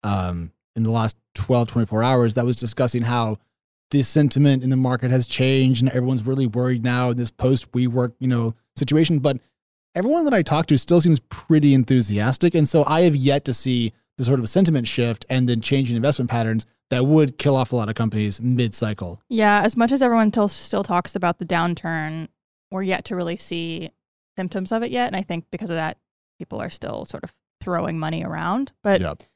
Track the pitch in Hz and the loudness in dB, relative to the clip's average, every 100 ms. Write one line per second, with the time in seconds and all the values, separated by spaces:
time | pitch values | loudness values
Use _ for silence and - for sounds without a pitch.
0 | 110 101 90 87 82 _ _ - 113 113 | -2 -2 -2 -6 -10 _ _ -4 -2 0
1 | 113 - _ - - 123 117 - 110 110 | -2 -4 _ -12 0 0 2 -2 -2 0
2 | 117 131 120 110 120 123 117 - 127 127 | 2 4 2 2 -2 -2 -6 -2 -2 0
3 | 117 123 113 107 _ _ _ _ _ 143 | 0 0 -2 -4 _ _ _ _ _ 0
4 | 131 156 147 135 143 135 127 131 131 123 | 2 2 2 4 4 4 2 2 2 0
5 | 127 127 123 - 131 135 131 123 131 127 | 2 0 0 0 2 4 4 4 2 2
6 | 123 131 110 135 127 117 127 127 117 123 | 0 -2 -2 0 0 0 -2 0 0 0
7 | 123 120 117 _ 131 135 - 123 127 120 | 0 -2 -4 _ 0 0 -2 -2 0 0
8 | 123 - 131 120 113 110 _ - 135 151 | -2 -2 -2 0 -2 -6 _ -8 0 2
9 | 160 156 135 135 _ _ _ _ _ - | 4 2 0 -2 _ _ _ _ _ -6
10 | 208 330 311 233 165 156 165 143 - 170 | -2 0 2 2 2 0 2 0 4 4
11 | 165 151 _ - - 156 147 135 120 131 | 4 2 _ -18 2 4 6 4 4 2
12 | 104 101 107 135 175 170 147 165 143 156 | 2 0 0 2 2 2 2 2 2 4
13 | 175 147 131 139 - 123 131 123 117 - | 4 4 2 0 0 -4 0 0 -2 -4
14 | _ _ 123 135 110 180 185 151 117 - | _ _ 0 0 2 2 4 2 0 -2
15 | 120 113 - 127 123 120 107 139 127 117 | -2 -2 -2 0 2 0 0 0 0 0
16 | 131 147 123 120 113 113 - _ _ 127 | 0 0 -2 -2 0 -2 -6 _ _ 0
17 | 135 156 147 - 147 135 123 123 107 107 | 4 4 4 0 0 2 0 -2 -2 -2
18 | 113 107 104 95 117 123 120 - 107 107 | -2 0 -2 -2 -2 0 0 -2 -4 -4
19 | 92 90 _ 226 214 208 208 233 233 269 | -10 -12 _ 0 4 4 2 2 2 2
20 | 254 233 214 214 208 - - 202 202 175 | 2 4 2 2 0 -2 -6 -6 -2 -2
21 | - 202 180 175 170 175 170 170 170 165 | -2 -4 -2 -2 -2 -2 0 -2 -6 -6
22 | 156 160 160 _ _ _ _ 185 190 185 | -6 -8 -12 _ _ _ _ -6 -4 -4
23 | - 180 170 175 - 170 165 165 160 _ | -4 -6 -6 -6 -8 -8 -8 -8 -12 _
24 | _ _ _ - 185 202 185 226 240 247 | _ _ _ -10 -6 -6 -4 -4 -4 -4
25 | 247 190 196 170 - 175 208 165 160 - | -4 -4 -6 -8 -10 -12 -6 -6 -6 -8
26 | _ _ _ _ - - - - - - | _ _ _ _ -14 -10 -10 -10 -10 -10
27 | - - - _ _ _ - 170 160 160 | -12 -14 -16 _ _ _ -6 -4 -4 -6
28 | 156 160 160 160 165 214 269 _ 208 196 | -6 -6 -8 -8 -4 -4 -6 _ 0 0
29 | 87 73 _ | 0 -8 _